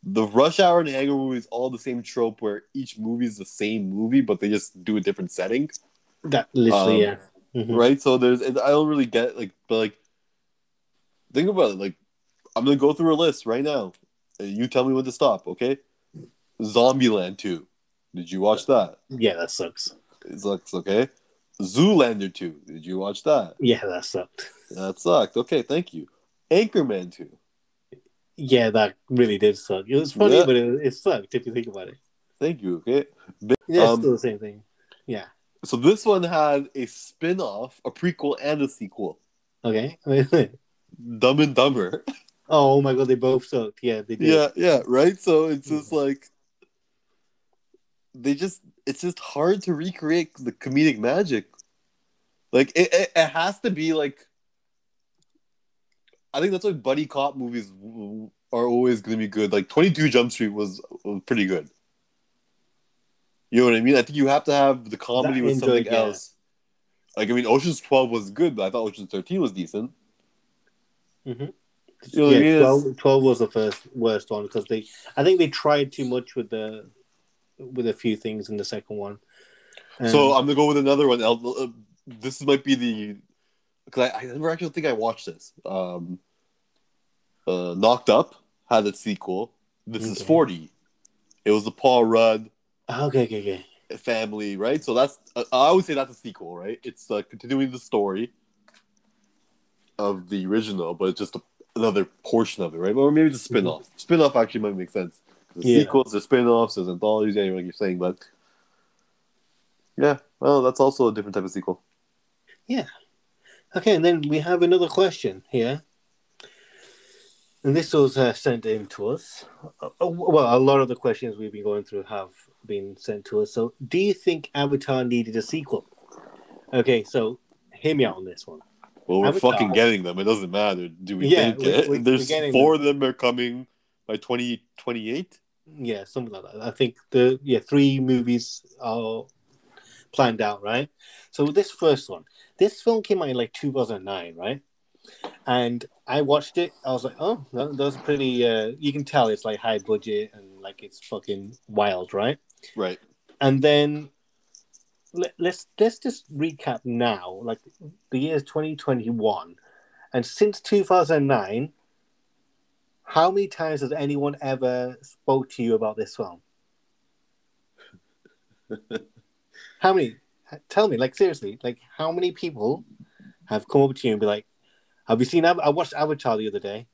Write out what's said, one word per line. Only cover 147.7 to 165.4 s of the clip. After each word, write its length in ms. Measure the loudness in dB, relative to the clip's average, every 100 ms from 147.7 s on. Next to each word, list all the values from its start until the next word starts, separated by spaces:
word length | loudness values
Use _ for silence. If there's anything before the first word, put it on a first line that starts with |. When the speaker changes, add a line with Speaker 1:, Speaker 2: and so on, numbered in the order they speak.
| -4
Speaker 2:
that's 200 | -4 -4
pretty." 480 | -4 -2 0 2
Uh, 280 | 2 0 -4 -4
you 160 | -4
can 120 | -4
tell 240 | -4 0 0
it's, 160 | 0
like, 160 | -4 -4
high 180 | -4 -4
budget 520 | -2 -4 -2 -6 -6
and, 260 | -14 -20 -20
like, 220 | -20 -20
it's 160 | -20 -20 -14
fucking 500 | -14 -10 -10 -10 -20 _
wild, 440 | -2 -2 -2 -6
right? 260 | -4 -4 -4 _ _ -18
Speaker 1:
Right. 240 | -8 -6 -6 _ _ _ _
Speaker 2:
And 220 | 0 4
then 480 | 4 4 2 -2 -12 _ _ _ _ _ _ _ _ _ _
le-, 180 | -8 -8 _
let's, 300 | -6 -6 -16 0
let's 220 | 0 0
just 320 | -10 -10 _ -6
recap 440 | -6 -6 -8 -8
now. 540 | -6 -2 -2 -2 -8 -12
Like, 180 | -10 -12 _ _ -20 _ _
the 80 | -6
year 160 | -2
is 80 | -4
twenty 320 | -6 -8 -8
twenty-one, 800 | -8 -4 -4 -4 -2 -2 -2 -8 -20 _ _ _ _ _
and 140 | -6 -6
since 340 | 0 0 0
two 220 | -2 0
thousand 460 | 2 2 4 2 2
nine, 440 | 0 0 -6 -8 _ _ _ _ _ _ _ _ _ _ _ _ _
how 260 | -4 2 2
many 160 | 2 -4
times 360 | -4 -6 -4
has 100 | -6
anyone 440 | -4 -4 -2 -4 -6
ever 560 | -6 -2 -2 -2 -6 -10
spoke 480 | -20 _ 0 0